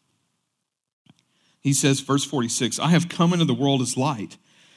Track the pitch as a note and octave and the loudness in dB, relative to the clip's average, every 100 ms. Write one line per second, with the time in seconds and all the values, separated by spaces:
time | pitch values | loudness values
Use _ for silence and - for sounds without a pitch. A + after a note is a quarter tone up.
0 | _ _ _ _ _ _ _ _ _ _ | _ _ _ _ _ _ _ _ _ _
1 | _ _ _ _ _ _ C3+ C#3 C#3+ C3+ | _ _ _ _ _ _ -2 2 2 0
2 | - C#3 - D3 A#2 - A#2 - D3 E3+ | 0 -2 0 -2 -2 -2 -4 0 2 2
3 | E3+ - F3 F3 D#3+ A#2+ C#3 C3+ A#2+ - | 2 0 2 2 0 0 2 0 0 -2
4 | C3+ B2 F2+ - _ _ _ | -2 -4 -8 -14 _ _ _